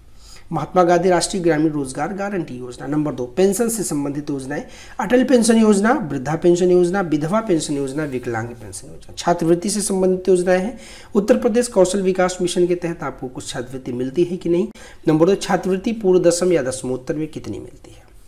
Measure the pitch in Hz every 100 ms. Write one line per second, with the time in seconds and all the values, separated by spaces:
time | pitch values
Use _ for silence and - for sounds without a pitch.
0 | - - - - - 156 151 185 175 175
1 | 185 175 - 196 170 151 160 147 131 139
2 | 165 196 202 196 143 123 123 120 139 151
3 | 143 120 123 - 190 196 233 214 165 147
4 | 143 143 143 139 131 151 - - - -
5 | 202 254 254 247 226 226 214 196 214 294
6 | 156 139 131 160 175 175 180 180 175 202
7 | 170 147 160 220 220 160 147 139 135 143
8 | 151 127 123 113 117 113 107 - - 82
9 | - 95 - 175 165 175 208 208 185 190
10 | 185 185 190 180 180 185 202 - - -
11 | - 208 196 220 233 233 233 196 180 202
12 | 185 185 185 - 175 180 175 175 165 165
13 | 139 - 127 139 - 139 117 127 131 120
14 | 131 151 175 185 170 170 208 - - -
15 | - 156 170 196 - 185 185 190 233 226
16 | 185 180 170 170 185 165 127 127 127 131
17 | - 151 156 - - - - - - -
18 | - -